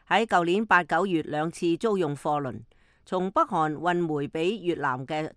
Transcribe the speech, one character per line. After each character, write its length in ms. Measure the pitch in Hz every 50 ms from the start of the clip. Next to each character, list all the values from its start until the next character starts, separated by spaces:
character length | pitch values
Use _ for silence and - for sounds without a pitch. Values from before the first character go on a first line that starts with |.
| _ -
喺 180 | 175 196 233
舊 180 | 226 208 180 170
年 220 | 170 180 208 226
八、 180 | 208 190 180 170
九 220 | - 180 165 190
月 160 | 202 175 156
兩 300 | 139 123 143 151 156 165
次 260 | 165 - 180 170 170 165
租 220 | - 226 202 190
用 160 | 170 143 143
貨 260 | 139 - 160 147 147
輪 200 | 143 131 - 117 117 - _ _ _ _ _ _ _
從 240 | - 185 180 180 190
北 140 | - 311 330
韓 320 | - 214 165 156 156 151
運 320 | 139 156 175 175 175 175 160
煤 200 | 151 143 143 143
畀 320 | - 160 165 185 226 208 175
越 100 | 175 160
南 320 | 139 143 139 127 131 135
嘅 240 | - 160 151 156 - -